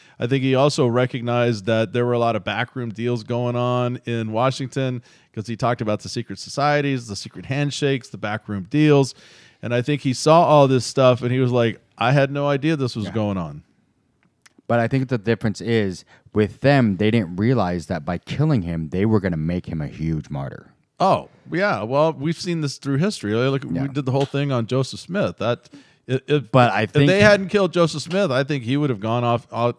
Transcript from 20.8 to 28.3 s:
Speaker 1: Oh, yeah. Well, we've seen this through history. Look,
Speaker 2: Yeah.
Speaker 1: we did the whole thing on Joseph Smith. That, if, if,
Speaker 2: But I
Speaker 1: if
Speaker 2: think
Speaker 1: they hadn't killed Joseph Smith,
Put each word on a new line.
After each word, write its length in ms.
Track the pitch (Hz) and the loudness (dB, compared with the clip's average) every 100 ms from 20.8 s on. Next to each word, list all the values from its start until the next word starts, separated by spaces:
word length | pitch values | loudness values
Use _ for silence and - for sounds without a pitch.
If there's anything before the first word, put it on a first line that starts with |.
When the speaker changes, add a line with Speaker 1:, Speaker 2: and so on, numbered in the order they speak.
| _ - | _ -2
Speaker 1:
Oh, 280 | 190 139 - _ - | 0 0 -2 _ -8
yeah. 320 | 160 208 120 | -4 -2 -2
Well, 300 | 110 139 160 | -2 0 0
we've 260 | 135 151 165 | 0 -4 -4
seen 220 | 180 165 | -4 -4
this 160 | 147 - | -4 -6
through 220 | 139 139 | -4 0
history. 360 | 196 - 104 | 0 -2 -2
Look, 300 | 110 131 135 | 0 0 -2
Speaker 2:
Yeah. 180 | 135 127 | -4 -4
Speaker 1:
we 60 | 139 | -4
did 160 | 131 | -4
the 80 | 127 | -2
whole 140 | 139 139 | 0 0
thing 260 | 139 143 | -2 -2
on 140 | 127 113 | -2 -2
Joseph 340 | 127 127 104 | -2 -2 -8
Smith. 380 | - 190 110 - | -8 -4 -4 -2
That, 300 | 107 120 _ 285 - _ - | -4 -4 _ -20 -20 _ -6
if, 140 | 131 - | -4 0
if, 240 | 147 107 | -2 4
Speaker 2:
But 200 | 131 120 | 6 6
I 100 | 101 | 4
Speaker 1:
if 80 | 110 | 0
Speaker 2:
think 180 | 147 143 | 4 4
Speaker 1:
they 140 | 196 | 6
hadn't 260 | 208 202 185 | 6 6 2
killed 240 | 202 185 | 0 2
Joseph 300 | 170 165 160 | 2 0 0
Smith, 280 | 165 185 185 | -4 -2 0